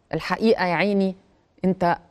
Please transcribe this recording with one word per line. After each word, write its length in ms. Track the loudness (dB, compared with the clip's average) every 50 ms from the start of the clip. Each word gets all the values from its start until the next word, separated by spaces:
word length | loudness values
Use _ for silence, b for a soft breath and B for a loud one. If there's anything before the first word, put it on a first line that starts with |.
| _ -8 -8
الحقيقة 520 | -6 -4 -4 -4 0 2 2 2 2 0
يا 100 | -2 0
عيني 400 | 0 0 0 0 0 0 -2 -4 -8 _ _ _ _ _ _ _ -4 -2
أنت 320 | -2 0 2 0 0 0 -2 -6 _